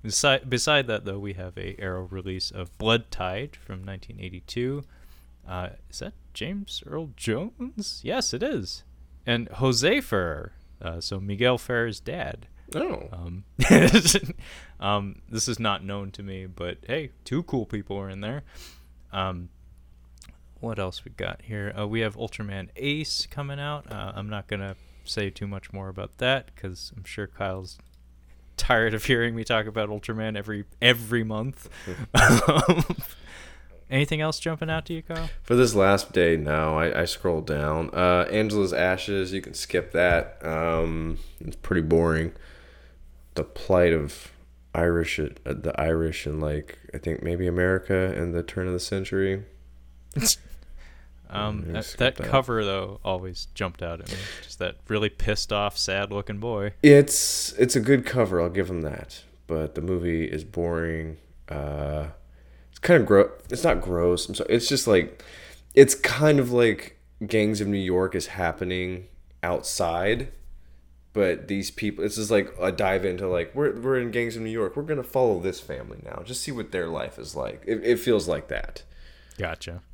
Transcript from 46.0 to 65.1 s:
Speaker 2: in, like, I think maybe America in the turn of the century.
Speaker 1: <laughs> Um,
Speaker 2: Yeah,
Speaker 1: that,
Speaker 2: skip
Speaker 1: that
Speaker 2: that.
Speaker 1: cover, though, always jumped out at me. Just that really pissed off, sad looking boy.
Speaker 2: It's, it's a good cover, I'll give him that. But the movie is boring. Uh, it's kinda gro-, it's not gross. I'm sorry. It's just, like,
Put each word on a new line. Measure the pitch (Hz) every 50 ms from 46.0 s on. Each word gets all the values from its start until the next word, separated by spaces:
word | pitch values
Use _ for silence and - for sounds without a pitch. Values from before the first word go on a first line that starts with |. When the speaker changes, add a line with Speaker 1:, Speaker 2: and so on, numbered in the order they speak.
| 80 80 80 - -
Speaker 2:
in, | 76 73 78
like, | 78 76 76 76 - - - - - - -
I | -
think | - 87 80 - -
maybe | 85 87 87 92
America | 87 87 90 90 92 95 92 - - 98 92 92 92 -
in | - 85 87
the | 82 85 85
turn | - - 98 90
of | 90 90
the | 87
century. | - - 101 98 95 - 95 95 98 95 98 98 104 - - - - - - - - - - - - - -
Speaker 1:
<laughs> | 147 - 220 - - - - - - - - - - - - - - - - - - - -
Um, | - 101 104 104 90 82 82
Speaker 2:
Yeah, | 82 85
Speaker 1:
that, | 110 110
Speaker 2:
skip | - - -
Speaker 1:
that | 120 131 127
Speaker 2:
that. | - 131
Speaker 1:
cover, | 113 135 135 127 127 117 110 107
though, | 98 98 95 92 95 101 104 -
always | - 95 90 92 92 90 - - - -
jumped | - 101 92 85 -
out | 90 82 85 85
at | - -
me. | 95 95 98 - - - -
Just | - - -
that | 90 90 - - -
really | - 107 104 107 104
pissed | - - - - 104 - - -
off, | 107 101 104 101 -
sad | - - - 95 98 101 101
looking | 101 101 101 - 104
boy. | 101 107 120 113 104 101 104 104 - -
Speaker 2:
It's, | 147 143 143 147 143 - - - - - - - - -
it's | - 123 123 -
a | 131
good | 107 123 139 127 -
cover, | - - 123 113 95 92 85
I'll | 85 87
give | 85 98 90 87
him | 92 85 78
that. | 73 69 - - - - - - - - - -
But | - 82 78 78 76 -
the | 78
movie | 80 90 92 87 85 87 82 82 82
is | 50 - 78 80
boring. | - - - 85 85 85 82 85 82 82 80 80 80 78 - - - - - - -
Uh, | 76 73 71 73 73 73 71 71 76 76 73 76 - - - - - - - - - - - -
it's | - -
kinda | - - 175 147 107
gro-, | - 104 98 101 - - - - -
it's | - - -
not | 170 - -
gross. | - 92 87 85 87 87 87 85 - -
I'm | 98
sorry. | - - - -
It's | 120 113
just, | - 143 131 -
like, | 117 104 90 80 -